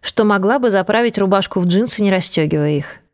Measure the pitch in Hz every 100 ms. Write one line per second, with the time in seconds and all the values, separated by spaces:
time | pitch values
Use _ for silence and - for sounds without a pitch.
0 | - - 214 202 190 262 247 196 185 214
1 | 240 - 196 196 185 - 175 180 240 -
2 | 202 185 180 - 156 156 147 147 139 -
3 | _